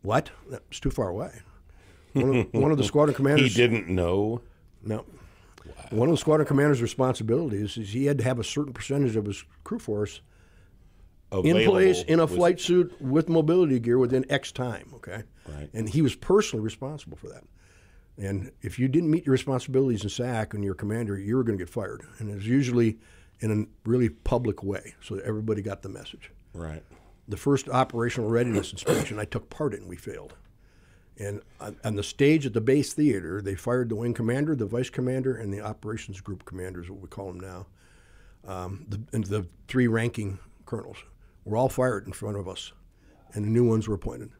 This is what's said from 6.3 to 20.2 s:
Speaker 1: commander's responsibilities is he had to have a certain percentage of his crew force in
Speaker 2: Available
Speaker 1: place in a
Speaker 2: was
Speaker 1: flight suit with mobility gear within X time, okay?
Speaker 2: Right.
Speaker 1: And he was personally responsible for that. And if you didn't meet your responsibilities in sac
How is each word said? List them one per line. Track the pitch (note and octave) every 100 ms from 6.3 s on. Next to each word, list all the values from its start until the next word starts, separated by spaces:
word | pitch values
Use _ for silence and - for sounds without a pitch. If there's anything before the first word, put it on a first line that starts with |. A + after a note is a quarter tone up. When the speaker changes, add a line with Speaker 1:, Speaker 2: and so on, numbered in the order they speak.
| D#3 D3
Speaker 1:
commander's | C#3 D3 C3+
responsibilities | A#2 - B2+ B2 A2+ B2 D#3+ G#2 G#2 A#2
is | G2+
he | A#2 C#3+
had | C#3
to |
have | A#2+ B2
a |
certain | G#2+ - D3
percentage | A#2+ - C#3 C3 A2
of | G#2
his | G2 - -
crew | - A3
force | - G#2 G2+ - - _ - - - - - - - _ -
in | G2
Speaker 2:
Available | F#2 F3 A3
Speaker 1:
place | F#3 F#3+ F3+
in | - E3
a | D#3+
Speaker 2:
was | F3
Speaker 1:
flight | F3 F3
suit | - F3+ F3 -
with | C3+ D3 D#3+
mobility | E3 D#3 F3+ E3 B2+
gear | A2+ B2
within | B2 C3 C3
X | C#3+ -
time, | - B2+ G#2+ - B2+
okay? | - G#2 - _ -
Speaker 2:
Right. | D2 D2
Speaker 1:
And | G#2+ G#2+
he | C#3
was | C#3+ -
personally | - G3 G#3 A2+
responsible | G#2+ - C3 D3+ - -
for | -
that. | - _ - _ _ _ - _ -
And | G2 G2 G2 -
if | - G#2
you | C3
didn't | D3+ E3
meet | D#3+ C#3+
your |
responsibilities | C3 - C3 - C3 C3+ A2
in | G2+
sac | -